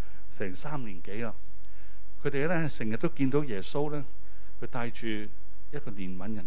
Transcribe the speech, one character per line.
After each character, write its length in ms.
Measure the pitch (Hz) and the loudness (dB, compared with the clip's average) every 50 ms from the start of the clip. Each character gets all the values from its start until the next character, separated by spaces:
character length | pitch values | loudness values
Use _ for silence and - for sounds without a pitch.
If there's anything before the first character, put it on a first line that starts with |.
| - - - - - - - | 0 0 0 0 0 0 0
成 180 | - 110 95 98 | 0 0 0 0
三 300 | 101 - 147 151 143 123 | 0 0 0 0 0 0
年 180 | 110 95 90 - | 0 0 0 0
幾 200 | - 98 110 117 | 0 0 -2 -2
啦， 120 | 113 104 - - - - - - - - - - - - - - - - - - | 0 0 0 0 0 0 0 0 0 0 0 0 0 0 0 0 0 0 0 0
佢 60 | 147 | 0
哋 180 | 135 139 139 | 0 0 0
呢， 220 | 165 180 165 165 147 | 0 0 0 0 0
成 180 | - - 120 110 | 0 0 0 0
日 40 | 107 117 | 0 0
都 100 | - 170 | 0 0
見 220 | - - 139 135 | 0 0 0 0
到 120 | 127 147 151 | 0 0 0
耶 140 | 139 107 95 | 0 0 0
穌 320 | 92 - - 143 147 151 | 0 0 0 0 0 0
呢， 140 | 147 147 135 - - - - - - - - - - - | 0 0 0 0 0 0 0 0 0 0 0 0 0 0
佢 60 | 123 | 0
帶 240 | 117 - 127 117 120 | 0 0 0 0 0
住 160 | 113 - - | 0 0 0
一 720 | 113 110 107 107 101 101 - - - - - - - - 143 - | 0 0 0 0 0 0 0 0 0 0 0 0 0 0 0 0
個 80 | 123 | 0
憐 240 | 107 98 95 92 92 92 | 0 0 0 0 0 0
憫 180 | 92 104 110 | 0 0 0
人 80 | 101 90 | 0 0